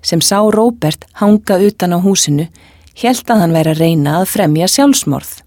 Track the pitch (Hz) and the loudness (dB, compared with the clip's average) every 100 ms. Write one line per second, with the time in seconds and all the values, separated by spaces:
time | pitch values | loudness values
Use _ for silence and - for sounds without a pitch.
0 | - 170 - 202 214 208 233 233 151 156 | -2 -2 0 0 2 2 0 0 -4 -4
1 | - - 208 208 - 185 202 208 180 175 | -14 -4 0 2 0 0 0 0 -2 0
2 | 190 190 - 147 165 - - _ - - | 0 0 0 -2 -4 -10 -20 _ -20 -4
3 | 233 240 - 226 170 165 160 156 165 165 | -2 -2 0 0 2 2 0 0 0 0
4 | 143 160 185 - 175 156 180 - 285 269 | 0 -2 -2 -2 0 0 0 2 2 2
5 | - 139 - - | -2 -6 -8 -20